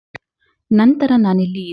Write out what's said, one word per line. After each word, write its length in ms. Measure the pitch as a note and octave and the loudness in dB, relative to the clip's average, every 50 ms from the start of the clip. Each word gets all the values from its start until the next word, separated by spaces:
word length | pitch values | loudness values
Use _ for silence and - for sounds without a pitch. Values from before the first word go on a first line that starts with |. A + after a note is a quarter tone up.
| _ _ - - _ _ _ _ _ _ _ _ _ - A3 G#3+ | _ _ -20 -20 _ _ _ _ _ _ _ _ _ -2 0 2
ನಂತರ 300 | A3+ B3+ D4+ C#4+ C#4+ C4 B3+ | 4 2 2 2 0 0 0
ನಾನಿಲ್ಲಿ 480 | A#3 G#3 F#3+ F#3 F#3 F#3 F3+ F#3 F#3+ F3+ F3 | 2 2 0 0 0 -2 -4 -6 -8 -12 -12